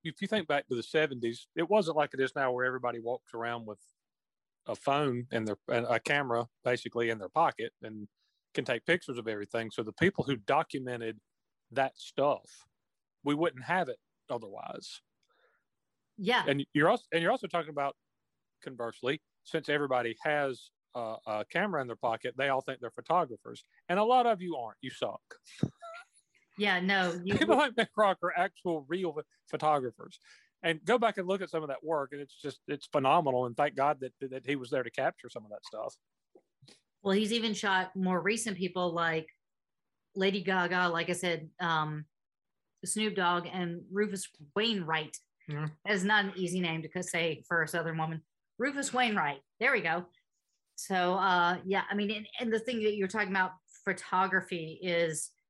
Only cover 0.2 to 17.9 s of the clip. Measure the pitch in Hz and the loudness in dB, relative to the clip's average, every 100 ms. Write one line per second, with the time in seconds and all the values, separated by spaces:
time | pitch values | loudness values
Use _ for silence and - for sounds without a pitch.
0.2 | 196 220 160 143 - 123 - 160 151 127 | -2 0 2 -2 0 -4 0 2 2 0
1.2 | 117 117 - 160 165 208 165 156 143 135 | -4 -4 -8 -4 2 2 4 0 0 0
2.2 | 131 143 131 123 127 127 123 120 113 123 | -2 0 0 0 -2 -2 -4 -4 -6 -6
3.2 | _ 117 117 117 110 104 _ _ _ _ | _ -6 -4 -6 -8 -14 _ _ _ _
4.2 | _ _ _ _ - 104 - 139 147 123 | _ _ _ _ -8 -4 0 2 0 -2
5.2 | 123 117 110 101 - 117 120 113 - 147 | -4 -4 -2 -6 -2 -2 0 -2 2 0
6.2 | 135 117 120 _ 127 123 113 120 117 113 | 2 0 -2 _ -2 -2 -2 -2 0 0
7.2 | 92 156 160 - 113 _ 113 107 104 _ | -2 2 2 0 -10 _ -14 -12 -14 _
8.2 | _ _ _ - 131 120 - 175 - 120 | _ _ _ -6 -2 -2 0 0 0 -8
9.2 | 110 104 104 113 110 - 110 - 175 180 | -4 -6 -4 -4 -4 -4 -6 0 0 2
10.2 | 143 123 101 143 160 139 127 120 113 110 | -2 -2 2 2 2 -4 -6 -6 -6 -8
11.2 | _ _ _ _ _ 127 135 - - - | _ _ _ _ _ -2 -2 -2 -10 0
12.2 | 143 117 - - - _ _ _ _ _ | 2 2 -4 -20 -20 _ _ _ _ _
13.2 | 143 147 170 127 120 180 139 113 _ _ | -2 2 0 -2 0 0 0 -6 _ _
14.2 | - 120 107 101 - - - - _ _ | -8 -8 -8 -12 -12 -12 -12 -18 _ _
15.2 | _ _ _ _ _ _ _ _ _ - | _ _ _ _ _ _ _ _ _ -6
16.2 | 190 240 143 139 - 147 165 247 - 165 | 0 2 2 0 0 4 4 4 0 0
17.2 | 170 254 180 175 156 143 139 | 2 0 0 -4 -4 -4 -4